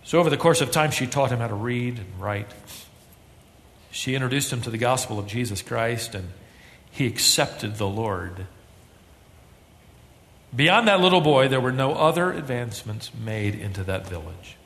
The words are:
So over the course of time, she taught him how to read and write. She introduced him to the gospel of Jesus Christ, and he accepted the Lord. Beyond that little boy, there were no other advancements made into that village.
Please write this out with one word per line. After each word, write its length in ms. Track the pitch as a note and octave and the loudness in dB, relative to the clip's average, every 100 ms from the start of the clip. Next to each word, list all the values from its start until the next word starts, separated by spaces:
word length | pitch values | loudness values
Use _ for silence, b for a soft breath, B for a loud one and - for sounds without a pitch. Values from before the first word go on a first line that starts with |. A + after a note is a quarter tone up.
So 160 | - D#3+ | 2 4
over 100 | E3 | 4
the 60 | C#3 | 4
course 240 | E3 D#3+ | 4 4
of 100 | C#3+ | 2
time, 200 | D#3+ D3+ | 2 2
she 160 | - B2+ | 0 -2
taught 260 | C#3 C3 | 0 0
him 80 | A#2+ | 0
how 80 | A#2 | -2
to 60 | |
read 440 | G2+ A#2 B2 A#2+ A#2+ | -4 -4 -2 -4 -6
and 220 | F#2+ F#2 | -10 -8
write. 320 | G2+ G2+ G2+ - - - - - - - - - _ - - - - | -6 -4 -6 -14 -18 -18 -20 -20 -20 -20 -20 -20 _ -20 -20 -20 -14
She 240 | - - | -8 -4
introduced 380 | C3 B2+ C3+ C3+ | -2 0 -2 -2
him 80 | B2+ | -4
to 80 | A#2 | -4
the 80 | A2+ | -2
gospel 400 | A#2+ B2+ - G#2+ | 2 0 0 -6
of 80 | G2+ | -4
Jesus 360 | A2+ A#2 G2 | -4 -4 -6
Christ, 520 | - A#2 A#2 A#2 - | -6 -2 -2 -2 -6
and 140 | G2+ F2+ F2+ B B B B B | -8 -10 -14 B B B B B
he 160 | - C3 | -2 -2
accepted 720 | - - - C#3+ - G#2 G#2 | 2 2 2 0 -2 -8 -2
the 120 | G2+ | -2
Lord. 580 | G2+ A2+ F#2 F2 F#2 F#2+ - - - - - - - - - - - _ - - - - - - - - | -2 -2 -4 -6 -10 -14 -16 -20 -20 -20 -20 -20 -20 -20 -20 -20 -20 _ -20 -20 -20 -20 -20 -20 -20 -12
Beyond 320 | A#2+ D3+ G3+ A3+ | 2 4 6 6
that 140 | G3 | 6
little 220 | F3+ F3+ | 6 6
boy, 260 | D3+ C#3 C3+ | 6 6 6
there 120 | C3 | 4
were 100 | B2+ | 2
no 220 | B2+ C3+ | 2 0
other 360 | D#3 D#3 E3 F3+ | 4 2 4 0
advancements 800 | F#3 C#3+ B2 A#2+ G#2+ - A2 - | -2 -4 -4 -6 -8 -10 -10 -10
made 400 | A#2+ A2 A2 G#2 | -10 -6 -2 -2
into 280 | G2+ G#2 F#2+ | -2 -6 -6
that 220 | F#2 F#2+ F#2 | -4 -4 -6
village. 500 | F2 E2 F2+ - - | -10 -10 -14 -18 -20